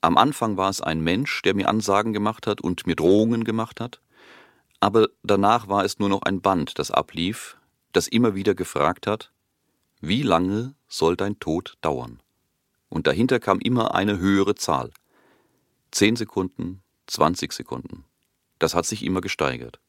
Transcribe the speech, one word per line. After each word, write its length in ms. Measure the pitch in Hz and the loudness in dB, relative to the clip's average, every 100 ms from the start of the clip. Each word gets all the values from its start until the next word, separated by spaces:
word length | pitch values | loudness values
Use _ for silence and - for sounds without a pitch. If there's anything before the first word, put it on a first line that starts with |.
Am 160 | 85 85 | 4 4
Anfang 400 | 120 151 113 98 | 4 2 -4 0
war 140 | 95 | -2
es 100 | 95 | -2
ein 220 | - 80 | -4 -2
Mensch, 400 | 80 92 139 - | 0 0 -2 -2
der 120 | - | 0
mir 140 | 98 - | 0 2
Ansagen 460 | 107 107 101 110 | 0 2 0 0
gemacht 320 | 104 104 110 - | -2 -2 -4 -4
hat 160 | 107 | -4
und 240 | - 90 - | -2 -4 -4
mir 100 | 80 | 0
Drohungen 480 | 85 101 113 117 | 4 4 4 0
gemacht 380 | 113 110 113 - | -2 -4 -6 -8
hat, 180 | 117 - _ _ - - _ _ _ _ | -12 -12 _ _ -20 -20 _ _ _ _
aber 280 | 101 107 107 _ | 4 4 4 _
danach 460 | - 101 101 117 104 | 2 4 4 2 2
war 160 | 98 | 0
es 140 | 98 - | 0 0
nur 100 | 101 | 0
noch 140 | 98 | 0
ein 180 | - 95 | 0 0
Band, 380 | 98 92 73 - | 2 2 0 -4
das 120 | 73 | 0
ablief, 680 | - - - 87 117 - - _ _ _ | 0 0 -4 -4 -4 -12 -20 _ _ _
das 140 | - - | -2 0
immer 280 | 113 120 | 2 2
wieder 200 | 98 98 | 2 -2
gefragt 520 | 90 90 - 73 92 - | -2 -2 0 0 0 -4
hat: 260 | 107 - _ _ _ _ _ _ _ | -6 -8 _ _ _ _ _ _ _
‚Wie 220 | 78 107 | -4 -2
lange 520 | 139 85 92 101 123 139 _ | 2 2 2 -2 -6 -12 _
soll 300 | - 82 90 | 0 0 2
dein 240 | 101 104 | -2 -4
Tod 380 | - 80 - - | -4 -4 -6 -6
dauern?‘ 400 | 80 67 60 58 _ _ _ _ _ _ _ | -4 -4 -8 -14 _ _ _ _ _ _ _
Und 160 | 80 73 | -2 0
dahinter 340 | 71 123 123 | 2 2 0
kam 180 | - 95 | 2 0
immer 340 | - 123 113 | 0 0 0
eine 240 | - 98 101 | 0 0 0
höhere 360 | 92 98 98 | 2 2 2
Zahl. 380 | 104 - 71 62 _ _ _ _ _ _ _ _ _ _ | -2 -2 -2 -2 _ _ _ _ _ _ _ _ _ _
Zehn 240 | - 104 | 0 2
Sekunden, 680 | 117 107 - 92 - 85 92 _ _ - | 2 -4 -4 -6 -6 -10 -10 _ _ -14
zwanzig 460 | - 76 90 - | 0 0 0 -6
Sekunden. 520 | - - 62 - - - _ _ _ _ _ | -10 -10 -10 -12 -18 -20 _ _ _ _ _
Das 160 | 82 | 0
hat 120 | 87 87 | 0 -2
sich 160 | 107 | -4
immer 200 | - 92 | -2 -2
gesteigert. 580 | - - 73 62 60 - | -2 -4 -4 -4 -10 -18